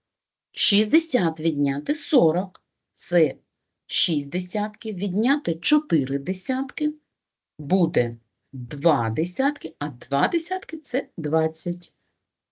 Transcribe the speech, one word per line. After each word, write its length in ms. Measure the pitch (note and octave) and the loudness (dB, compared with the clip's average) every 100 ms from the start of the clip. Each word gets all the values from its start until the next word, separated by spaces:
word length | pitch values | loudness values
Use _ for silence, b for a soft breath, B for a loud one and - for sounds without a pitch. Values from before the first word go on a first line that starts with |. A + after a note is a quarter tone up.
| _ _ _ _ _ | _ _ _ _ _
Шістдесят 880 | - - G3+ G#3+ D4+ D#4+ A#3 E3+ D#3+ | -2 2 2 4 2 2 2 2 0
відняти 540 | D#3+ C#3+ C#3+ C#3 D3 | -2 2 0 0 -2
сорок — 680 | D#4 - D4 E3 - - _ _ _ _ | -6 2 4 4 2 -4 _ _ _ _
це 400 | _ - F3 D3 C3 _ _ _ _ - | _ 0 2 2 0 _ _ _ _ -6
шість 440 | - - D3+ C#3+ | -2 0 0 -2
десятків, 680 | F3 F3+ G#3 G#3 - A3 F#3 | -6 -4 -4 -4 -6 -8 -4
відняти 580 | F#3+ F#3 A#3+ D4 D4 | -2 0 2 0 -2
чотири 640 | E3 - D4+ - D#3+ C3 C#3 | -2 2 2 2 0 0 -4
десятки 720 | C#3 - - C4 C3+ - D3+ - _ _ _ _ _ - | -4 -6 -4 -4 -4 -4 -4 -4 _ _ _ _ _ -10
буде 580 | C#3+ F#3+ E3+ B2+ A#2+ A#2 _ _ _ | 0 2 4 2 0 -4 _ _ _
два 580 | B2+ A#2+ C#3 D#3+ C#3 A2+ | -12 -10 0 2 4 2
десятки, 640 | A2 F3 - C4+ D4+ - - | -2 -4 0 -2 -2 -10 -8
а 100 | B2 | -10
два 400 | A#2+ - C#3 E3 | -8 -4 0 2
десятки — 500 | E4+ - F#4 - - | 0 -2 -6 -8 -14
це 260 | - B3+ - - | -6 -6 -6 -6
двадцять. 800 | D3 D#3+ D#3+ E3 F3 F3+ - _ _ _ _ _ _ | 0 2 0 -2 -8 -8 -10 _ _ _ _ _ _